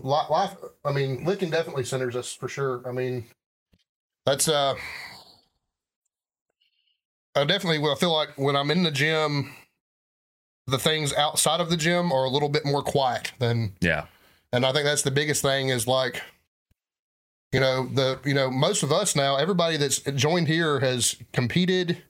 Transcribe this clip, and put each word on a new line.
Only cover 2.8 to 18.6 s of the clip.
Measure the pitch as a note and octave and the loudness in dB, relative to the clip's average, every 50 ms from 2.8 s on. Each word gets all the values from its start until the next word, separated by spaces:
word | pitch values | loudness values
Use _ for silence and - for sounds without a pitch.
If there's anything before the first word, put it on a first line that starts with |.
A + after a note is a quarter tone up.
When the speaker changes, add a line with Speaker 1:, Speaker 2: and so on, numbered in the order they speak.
| B2 B2+ | -6 -6
Speaker 1:
I | |
mean, | B2 B2+ B2+ B2+ B2+ A#2+ A2 - _ _ _ _ _ _ _ _ _ _ _ _ _ _ _ _ _ _ - | -6 -4 -4 -4 -4 -6 -8 -12 _ _ _ _ _ _ _ _ _ _ _ _ _ _ _ _ _ _ -2
that's, | C3 C#3 C3 - D#3+ | 0 0 2 2 2
uh, | D3+ C#3+ C#3 C#3 B2+ - - - - - - - - - - - - _ _ _ _ _ _ _ _ _ _ _ _ _ _ _ _ _ _ _ _ _ _ _ _ _ _ _ _ _ _ _ _ _ _ _ _ _ _ _ - | 2 2 2 0 0 -2 -6 -12 -14 -14 -16 -18 -20 -20 -20 -20 -20 _ _ _ _ _ _ _ _ _ _ _ _ _ _ _ _ _ _ _ _ _ _ _ _ _ _ _ _ _ _ _ _ _ _ _ _ _ _ _ 0
I | C#3+ C#3+ | 0 2
definitely | D3+ F#3+ G3 G3 E3+ D#3+ D3+ | 2 2 0 0 0 0 2
will | D3+ D3 C#3 | 2 0 0
feel | - F#3 F3 | 2 2 2
like | D#3+ D#3 D3 D3 - | 2 0 -2 -2 -4
when | C3+ C3+ C#3+ C#3 | -2 0 0 2
I'm | C#3+ C#3+ D3 | 2 2 2
in | D#3 F#3 F3+ | 2 2 2
the | D#3+ | 0
gym, | C#3+ C3 D3 D#3 D#3+ D#3 D#3 D3 D3 C#3+ C3+ - - - - _ _ _ _ _ _ _ _ _ _ _ _ _ _ _ _ _ _ _ _ | 0 0 0 0 2 2 0 0 0 -2 -4 -6 -10 -20 -20 _ _ _ _ _ _ _ _ _ _ _ _ _ _ _ _ _ _ _ _
the | B2 C3+ C3 | -4 -2 0
things | - D#3+ D#3 D#3 D3+ C#3 | 2 2 2 2 0 0
outside | - D3 D3 D3+ D3+ - - D#3 D#3+ E3+ | 0 0 0 0 0 0 0 2 2 0
of | F3 D#3+ | 0 -2
the | F3 | -2
gym | E3 D3+ E3+ F3 F3 F3 E3+ | 0 2 2 2 2 2 2
are | C3+ C3 C3 | 2 2 2
a | B2+ | 2
little | B2+ D3 D3 C#3+ | 0 0 0 0
bit | D3 D3 D3 | 0 -2 0
more | C#3+ C#3 C#3 | 0 -2 -2
quiet | C3+ - - C#3+ C3+ B2+ A#2 G#2+ - - - - | 0 0 0 0 0 0 -2 -4 -6 -8 -6 -2
than | B2 A#2 A#2+ A#2 A2+ G2 G2 - | 0 0 0 0 -2 -4 -4 0
Speaker 2:
Yeah. | F2+ E2+ D#2 D2+ D#2+ - - _ _ _ _ _ _ _ | 0 0 0 0 -2 -8 -14 _ _ _ _ _ _ _
Speaker 1:
And | B2 B2 C3 | 0 0 2
I | C3 | 2
think | C3+ D3+ C#3+ | 2 2 2
that's | D3 D3 C#3 | 2 0 0
the | - C#3 | 0 0
biggest | C3 D3 D3+ D3+ C#3 - | 0 0 0 0 0 0
thing | D3 C#3 C3+ C3+ C3 C3+ | 0 0 0 0 0 0
is, | C3 A#2+ A2 B2 | -2 0 0 0
like, | B2+ C3 C3 B2 - - - - - _ _ _ _ _ _ _ _ _ _ _ _ _ _ _ _ _ _ _ _ _ _ _ | 0 0 0 -2 -4 -8 -12 -14 -18 _ _ _ _ _ _ _ _ _ _ _ _ _ _ _ _ _ _ _ _ _ _ _
you | C3 B2+ | 0 2
know, | C3+ C3 C3 C3 B2+ | 2 2 2 0 -2
the, | B2+ A#2+ C3+ C3 C3 C3 C3 - | -2 0 0 0 0 0 -2 -2
you | C#3+ C#3 | 0 0
know, | C#3 C3 B2+ | 2 2 2
most | C3 C3 | 2 2